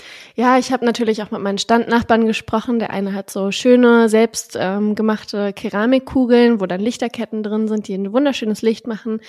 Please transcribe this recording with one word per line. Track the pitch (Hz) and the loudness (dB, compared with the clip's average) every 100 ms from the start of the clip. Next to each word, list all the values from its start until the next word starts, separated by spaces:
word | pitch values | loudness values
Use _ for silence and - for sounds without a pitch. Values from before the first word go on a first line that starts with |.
| - - - - | -20 -20 -16 -2
Ja, | 247 254 | 2 2
ich | 247 | 2
hab | 254 | -2
natürlich | 240 226 226 220 | -2 0 -2 -2
auch | 208 | -4
mit | 220 | -6
meinen | 196 196 | -4 -4
Standnachbarn | - 233 233 233 226 226 220 | 0 0 2 0 2 2 2
gesprochen. | 220 - 220 214 233 | -2 -4 -4 -2 -2
Der | 214 | -2
eine | 196 196 196 | -4 -4 -6
hat | 196 | -8
so | 202 196 | -6 -4
schöne, | 190 254 247 247 233 226 | 0 4 6 6 6 6
selbst, | 220 226 - - - | 4 2 -2 -10 -4
ähm, | 165 196 214 | -2 -2 -2
gemachte | 208 220 214 - 208 202 | 0 -2 -2 -6 -4 -4
Keramikkugeln, | 196 220 202 226 262 262 269 247 240 240 233 | -4 -6 -2 2 0 0 -2 4 6 6 4
wo | 180 | -2
dann | 180 | -2
Lichterketten | 214 240 240 - 220 220 | -4 -4 -6 -6 -8 -6
drin | 208 214 220 | -4 -2 -2
sind, | 214 208 | -4 -4
die | 190 | -6
ein | 196 | -2
wunderschönes | 226 285 254 220 208 | 0 0 -2 -4 -2
Licht | 226 220 - | -2 -2 -6
machen, | 214 233 220 | -10 -6 -8